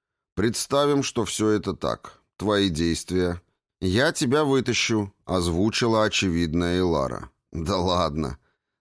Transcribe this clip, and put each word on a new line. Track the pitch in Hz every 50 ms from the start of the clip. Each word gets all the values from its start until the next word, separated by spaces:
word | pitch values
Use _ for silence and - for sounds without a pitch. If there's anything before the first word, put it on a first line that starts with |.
| _ _ _ _ _ _ _
Представим, | 90 104 120 - - - - 143 139 147 143 143 139 131
что | - - 120 104
все | - - - 110 107
это | 107 98 - 98 78
так. | - - 65 57 - - - - _ _ _ _
Твои | - 92 104 104 101 101 95
действия». | 78 73 85 82 80 - - - 90 92 90 87 87 90 - _ _ _ _ _ _ _
«Я | 95 92 90 117 143 165
тебя | - - 160 120 135 151 156
вытащу», | 139 135 131 - 123 113 - - - 113 107 101 98 - _ _
озвучила | - 92 92 87 87 82 87 104 113 110 - 123 113 113 110 107
очевидная | 104 - - 98 92 82 85 87 78 78 87 87 87 87 92
Элара. | 92 87 80 71 67 62 58 50 - - - _ _ _
«Да | - 82 78 85 101
ладно». | 92 85 92 87 92 85 78 71 80 76 62 65 - _ _ _ _ _ _ _ _